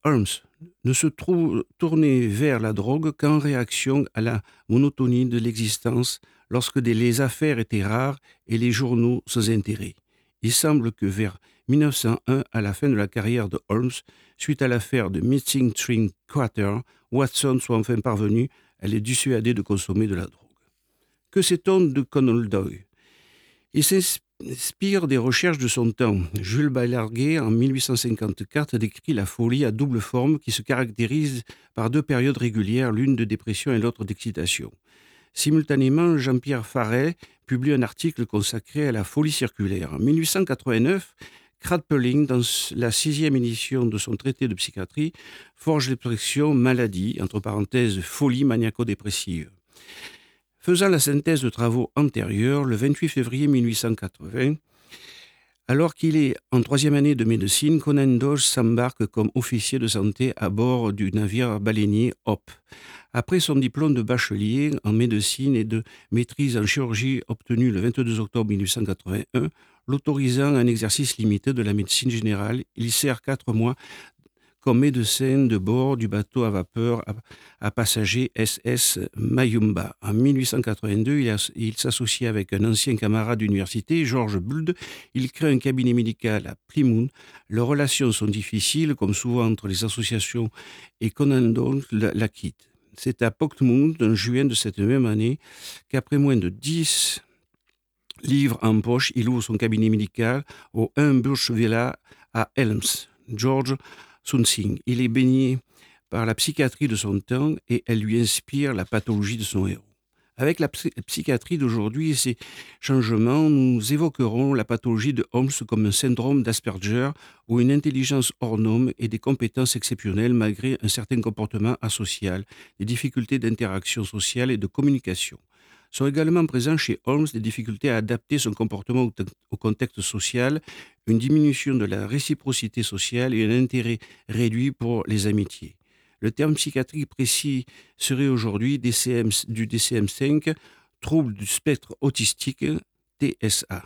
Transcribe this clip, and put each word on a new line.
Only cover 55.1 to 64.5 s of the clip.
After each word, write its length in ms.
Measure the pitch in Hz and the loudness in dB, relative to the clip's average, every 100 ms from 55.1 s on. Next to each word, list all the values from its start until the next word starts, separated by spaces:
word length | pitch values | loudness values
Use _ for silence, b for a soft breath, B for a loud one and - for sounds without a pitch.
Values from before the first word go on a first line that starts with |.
| B B B B B - | B B B B B -2
alors 260 | 135 165 - | 2 2 0
qu'il 220 | 160 156 | 0 2
est 180 | 139 - _ | 2 -2 _
en 100 | 127 | 0
troisième 340 | 117 139 151 143 | 2 2 4 4
année 200 | 143 131 | 4 4
de 80 | |
médecine, 560 | 113 113 95 - 147 160 | 2 2 2 0 2 2
Conan 380 | 151 143 135 123 | 2 2 4 4
Doyle 220 | 135 143 | 2 0
s'embarque 680 | - - 113 117 123 - 104 | 0 2 2 2 0 -2 -4
comme 260 | - 107 131 | 0 0 0
officier 440 | 117 117 - 131 | -2 -2 -2 -2
de 80 | 117 | -2
santé 460 | 101 104 - 127 - | 0 -2 0 -2 0
à 140 | 107 | -2
bord 420 | 101 123 127 113 | 0 0 2 0
du 200 | 101 98 | -2 -2
navire 500 | 104 104 110 123 104 | 0 -2 -2 -2 0
baleinier 520 | 104 110 104 104 120 - - | 0 0 2 2 0 -2 -4
Hope. 260 | 104 - - _ B B B B | -4 -6 -20 _ B B B B
Après 260 | 123 - 185 | -6 0 0
son 160 | 165 139 | 2 2
diplôme 380 | 127 135 156 | 2 0 2
de 80 | 127 | 2
bachelier 720 | 107 123 - 101 104 | 0 -2 -2 -2 0